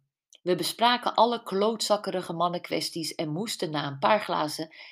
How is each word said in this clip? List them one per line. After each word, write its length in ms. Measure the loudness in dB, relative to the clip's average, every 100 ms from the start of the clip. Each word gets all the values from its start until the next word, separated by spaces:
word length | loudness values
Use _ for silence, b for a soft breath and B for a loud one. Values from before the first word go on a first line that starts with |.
| _ _ _ _
We 120 | -2
bespraken 600 | 0 0 2 4 4 2
alle 280 | 4 4 2
klootzakkerige 920 | -2 0 2 2 0 0 0 -4 -4
mannenkwesties 840 | 0 0 -2 -4 -4 -4 -6 -6
en 140 | -4 -4
moesten 420 | -4 -4 -4 -4
na 160 | -4 -4
een 120 | 0
paar 220 | 4 4
glazen 540 | 2 -2 -2 -4 -10 B B